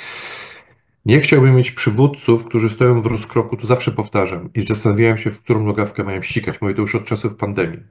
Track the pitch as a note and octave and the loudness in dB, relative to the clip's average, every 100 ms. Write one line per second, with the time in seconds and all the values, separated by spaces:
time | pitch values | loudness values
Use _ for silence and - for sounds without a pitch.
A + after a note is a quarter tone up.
0 | - - - - - - _ _ _ _ | -18 -16 -16 -16 -18 -20 _ _ _ _
1 | - C#3+ - D3 C3 B2+ B2+ - A#2 G#2+ | 2 4 6 6 6 6 2 -2 -2 2
2 | C#3+ C#3+ - A#2 A2+ A#2 A2 G#2+ B2 A#2+ | 2 2 0 0 2 -2 -2 2 2 4
3 | A2 A2 - A#2+ - G#2+ A2 B2 - G#2+ | 0 -4 -4 -4 -4 -6 -2 0 0 -4
4 | G#2 G#2 F#2 F2 F2 A2 F#2+ G#2 A2 G#2 | -4 -2 -2 -4 -8 -6 -4 0 0 4
5 | A#2 A2 G#2+ - - A2 G#2+ G2+ G2+ - | 4 2 -4 -8 -2 0 0 -2 -4 -4
6 | G2 F#2+ - A#2 - - G2+ G2+ G2 A2+ | -6 -6 -6 -6 -6 -4 -4 -2 -2 -4
7 | A2 A2 A2 - G2+ G2 E2+ E2+ - | -4 -4 -4 -6 -6 -2 -4 -6 -18